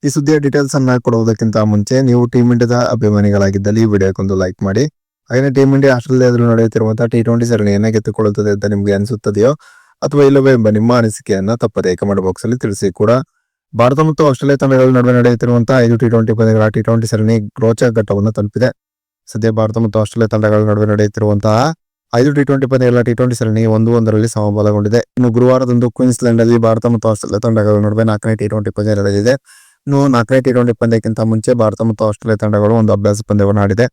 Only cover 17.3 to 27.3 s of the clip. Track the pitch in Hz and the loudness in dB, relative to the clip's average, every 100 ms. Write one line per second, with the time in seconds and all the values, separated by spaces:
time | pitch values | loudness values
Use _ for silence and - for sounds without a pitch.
17.3 | 113 104 - 110 110 123 113 107 101 104 | 0 -2 -4 -2 0 0 0 -2 -2 -2
18.3 | 110 104 - - - _ _ _ _ _ | -2 -6 -2 -4 -4 _ _ _ _ _
19.3 | 110 113 110 110 110 113 110 107 113 113 | -4 -2 0 -2 0 -2 -2 -4 -2 -2
20.3 | 110 107 107 107 104 107 104 107 107 107 | 0 0 2 0 0 0 0 -2 0 -2
21.3 | 104 107 107 143 165 _ _ _ 120 135 | 0 0 0 0 -4 _ _ _ 0 0
22.3 | 143 139 139 131 131 123 123 113 117 127 | 0 0 0 0 0 2 2 0 0 -2
23.3 | 120 113 110 113 110 113 117 113 107 113 | -2 -2 0 0 2 2 2 2 0 0
24.3 | 107 104 104 104 104 104 117 - - 123 | -2 -2 0 0 0 0 -2 -2 -2 0
25.3 | 113 123 127 127 123 120 - 127 120 123 | 2 2 2 0 0 -2 0 -2 0 0
26.3 | 117 117 117 113 113 120 117 113 107 - | 0 2 2 2 0 0 -2 -2 -4 -4